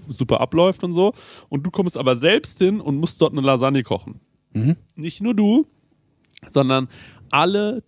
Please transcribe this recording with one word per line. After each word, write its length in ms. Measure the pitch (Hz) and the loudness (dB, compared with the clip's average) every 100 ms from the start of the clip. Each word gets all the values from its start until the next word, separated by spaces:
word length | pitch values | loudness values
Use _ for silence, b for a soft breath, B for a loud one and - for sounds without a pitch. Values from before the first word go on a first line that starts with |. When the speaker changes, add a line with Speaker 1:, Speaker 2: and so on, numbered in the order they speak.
| - | -12
Speaker 1:
super 320 | - 123 110 | -6 -2 0
abläuft 420 | 123 165 185 185 | 0 2 2 0
und 100 | 180 | -2
so. 180 | 170 202 - B B B | 0 0 0 B B B
Und 160 | 143 | -6
du 60 | 170 | -4
kommst 260 | - 180 - | -4 -4 -2
aber 180 | 131 120 | 0 2
selbst 420 | 156 233 - - | 2 2 -2 0
hin 220 | 185 214 | 0 0
und 160 | - 139 | -2 -2
musst 240 | 165 - | -2 0
dort 120 | 156 | 0
eine 100 | 143 | 0
Lasagne 400 | 135 127 131 139 | 0 2 2 0
kochen. 380 | - 85 - - _ _ _ | -2 -6 -8 -20 _ _ _
Speaker 2:
Mhm. 220 | 107 127 165 _ | -4 -2 -2 _
Speaker 1:
Nicht 260 | - 156 - | -12 -12 -6
nur 140 | 220 | -4
du, 320 | 214 208 247 - _ _ _ _ _ _ - - | 0 2 2 0 _ _ _ _ _ _ -20 -4
sondern 380 | 143 131 135 127 B B B B | 0 2 0 -2 B B B B
alle 520 | 139 175 202 208 240 | 0 2 0 -2 -6